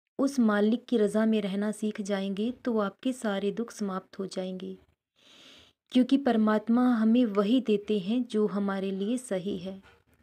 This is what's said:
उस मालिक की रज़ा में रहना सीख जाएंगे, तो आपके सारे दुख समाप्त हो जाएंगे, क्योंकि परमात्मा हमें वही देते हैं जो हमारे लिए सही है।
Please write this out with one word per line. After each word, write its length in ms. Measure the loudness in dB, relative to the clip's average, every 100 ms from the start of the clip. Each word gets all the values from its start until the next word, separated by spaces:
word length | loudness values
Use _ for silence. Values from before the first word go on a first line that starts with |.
| _ -2
उस 200 | 0 2
मालिक 460 | 2 4 2 0 0
की 120 | 2
रज़ा 280 | 2 2 2
में 160 | 2
रहना 300 | 0 -2 -4
सीख 300 | -2 -4 -4
जाएंगे, 500 | -4 -4 -2 -4 -4
तो 280 | -4 -2 -2
आपके 340 | -2 -4 -6
सारे 380 | -4 -4 -2 -2
दुख 200 | -4 -8
समाप्त 480 | -6 -6 -6 -10 -10
हो 60 | -8
जाएंगे, 520 | -6 -8 -8 -12 -14 _ _ _ _ _ -20 -20 -20 _ _ _
क्योंकि 280 | 2 4 2
परमात्मा 760 | 2 2 2 2 2 2 4 4
हमें 300 | 4 4 4
वही 360 | 2 2 2
देते 380 | 2 0 0 -2
हैं 240 | 0 -2
जो 240 | -2 0 0
हमारे 440 | 0 -2 -2 -4
लिए 260 | -4 -2 -4
सही 400 | -4 -4 -4 -6
है। 240 | -8 -12 -18 _ _ _